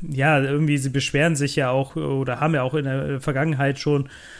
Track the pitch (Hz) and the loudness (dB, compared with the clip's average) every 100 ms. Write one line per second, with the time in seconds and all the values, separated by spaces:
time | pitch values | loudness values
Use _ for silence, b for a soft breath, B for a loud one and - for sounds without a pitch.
0 | 160 131 143 147 135 147 156 143 135 135 | -6 0 2 4 2 2 2 2 0 -2
1 | - 139 165 147 143 - 131 131 135 160 | 0 2 2 2 0 0 2 0 -2 -4
2 | 147 135 131 120 156 151 127 151 135 135 | -4 -2 -2 0 0 2 0 -2 -2 -2
3 | 147 135 151 135 160 139 139 139 151 143 | -2 -4 -2 0 0 2 0 0 0 0
4 | 139 B B B | 0 B B B